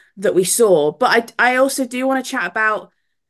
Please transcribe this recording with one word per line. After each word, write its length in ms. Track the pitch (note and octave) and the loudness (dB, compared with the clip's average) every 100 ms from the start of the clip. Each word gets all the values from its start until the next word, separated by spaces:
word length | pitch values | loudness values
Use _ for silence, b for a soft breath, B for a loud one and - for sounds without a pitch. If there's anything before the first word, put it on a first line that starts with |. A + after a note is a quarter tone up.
| b - | b -4
that 180 | G3 | -2
we 100 | E3+ | 0
saw. 480 | F#3 - A3+ E3+ D3 | 0 2 4 4 2
But 420 | D3 B3 A3+ A#3 - | 0 2 2 0 -2
I, 140 | A#3+ | 0
I 40 | B3+ | 2
also 300 | C4+ C#4 C4 | 0 0 -6
do 200 | B3+ C4 | -4 -2
wanna 160 | C4 | -2
chat 240 | B3+ B3 F3+ | -4 -6 -6
about 440 | A3 A3 G#3+ - _ _ _ _ | -2 -2 -2 -8 _ _ _ _